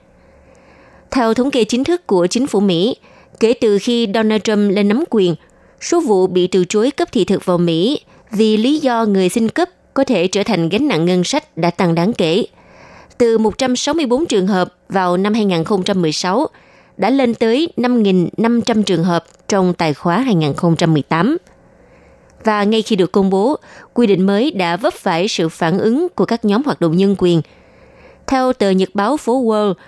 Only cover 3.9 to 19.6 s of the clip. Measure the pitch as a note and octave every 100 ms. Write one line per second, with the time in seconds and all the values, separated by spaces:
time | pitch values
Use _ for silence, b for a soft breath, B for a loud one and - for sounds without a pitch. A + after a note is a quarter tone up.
3.9 | A#3+ A#3 A3+ A3 G#3+ G#3 G#3+ G#3 G3 G3+
4.9 | A3 E4+ A3+ F#3 D#3 b b b b -
5.9 | F4 D4+ G3 F#3 F3+ F3+ F#3+ F3+ G#3+ A#3
6.9 | - F4 A#3+ F3 F#3+ - F3 F3 E3 G3
7.9 | D4 - b b G3+ A3 G#3+ A#3 D4+ C4+
8.9 | A#3 A3+ G3 F#3 A#3 A3+ - F4+ _ _
9.9 | - - A3 F3+ G3+ G3+ F#3+ E3 G3 D4
10.9 | F3 E3+ F3+ F3 C#4+ - - E3+ - F#3
11.9 | E3 F3 A#3+ E3+ F3 - B B B B
12.9 | B B B A#3 A3+ A3 - C4 B3 -
13.9 | D#4 C#4 A#3+ A#3+ A3 F#3 G3 F3+ - -
14.9 | G3 F3+ F3+ G3 A3 G#3 F3 D#3+ G#3 F3+
15.9 | F#3+ E3 D3+ F3+ G3+ D#4 b b b b
16.9 | b G3 C4+ B3+ A3 A3+ A#3+ E4+ - A#3+
17.9 | B3 G#3 F#3 E3+ - A#3 A#3+ A3+ A3+ G3+
18.9 | F3+ F3+ E3+ - _ - G3+